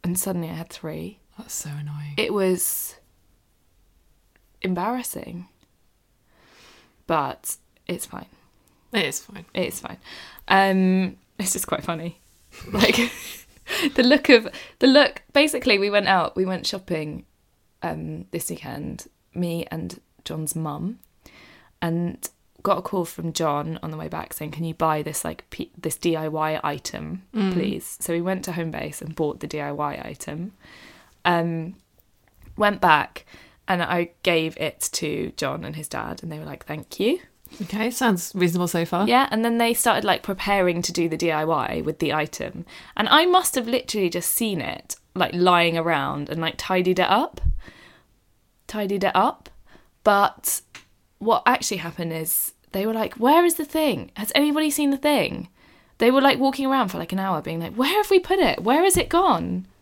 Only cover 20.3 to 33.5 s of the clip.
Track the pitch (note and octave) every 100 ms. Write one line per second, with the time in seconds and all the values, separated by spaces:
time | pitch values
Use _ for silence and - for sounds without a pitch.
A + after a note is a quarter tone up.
20.3 | D#3+ D#3 E3 D#3+ D3 E3+ A#3+ _ _ -
21.3 | - - - _ _ E3+ E3+ F3 - -
22.3 | _ _ _ - G3 - G3 E3+ - E3
23.3 | D#3 D#3+ D3 D3+ D#3+ D#3+ D#3 D#3 D3+ -
24.3 | - D3+ D3 E3 D#3+ D#3+ D3+ D3+ D3+ -
25.3 | E3 - - - - E3 - F3 D#3+ D#3
26.3 | D#3 D#3 D#3 - C#3+ - - D#3 F#3 F#3+
27.3 | A3 F#3+ F3+ G3 G3 - - - E3+ F3
28.3 | F#3+ F#3 E3+ E3 D#3+ D3+ D3 D3+ D#3+ D3+
29.3 | - D3+ D3+ D3 C#3+ D3 C#3+ - C#3+ -
30.3 | D3 F#3 - - - - - _ _ -
31.3 | F3 E3+ E3 E3 G#3 _ _ _ _ _
32.3 | _ - - G#3 G3 F3+ D3+ - - _
33.3 | - -